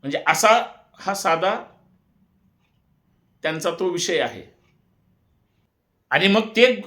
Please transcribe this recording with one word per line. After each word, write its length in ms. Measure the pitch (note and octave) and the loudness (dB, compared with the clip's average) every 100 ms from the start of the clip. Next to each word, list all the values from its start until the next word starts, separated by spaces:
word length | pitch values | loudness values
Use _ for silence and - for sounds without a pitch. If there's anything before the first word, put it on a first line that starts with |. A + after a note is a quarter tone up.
म्हणजे 220 | C#3 D3 - | -6 -4 0
असा 360 | D3+ G#3+ A#3 - - _ | 2 4 4 2 -12 _
हा 200 | _ - | _ -8
साधा 500 | G3 F#3+ E3 F#3 A3+ - _ _ _ _ _ _ _ _ _ _ _ _ _ _ _ _ _ | -4 -2 0 0 -2 -8 _ _ _ _ _ _ _ _ _ _ _ _ _ _ _ _ _
त्यांचा 280 | D#3 D#3+ F3 E3+ | -8 -4 -6 -4
तो 100 | F#3 | -4
विषय 300 | F3 - E3 | -4 -4 -2
आहे. 240 | A#2+ F#2+ - _ _ _ _ _ _ _ _ _ _ _ _ _ _ _ _ | -2 -6 -20 _ _ _ _ _ _ _ _ _ _ _ _ _ _ _ _
आणि 180 | C#3 F#3+ | 0 2
मग 140 | G3+ | 2
ते 340 | A3 A3 B3 A3 | 0 4 4 2